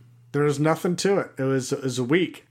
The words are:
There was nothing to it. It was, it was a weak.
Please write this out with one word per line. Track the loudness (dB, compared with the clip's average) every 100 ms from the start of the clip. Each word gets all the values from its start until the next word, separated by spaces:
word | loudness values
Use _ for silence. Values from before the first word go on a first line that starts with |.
| -20 -20 -6
There | 0
was | 0 2
nothing | 2 2 0 0
to | 2 0
it. | -2 -4
It |
was, | -2 0 -2
it | -4
was | -2 -2
a |
weak. | 0 0 0 -6 -20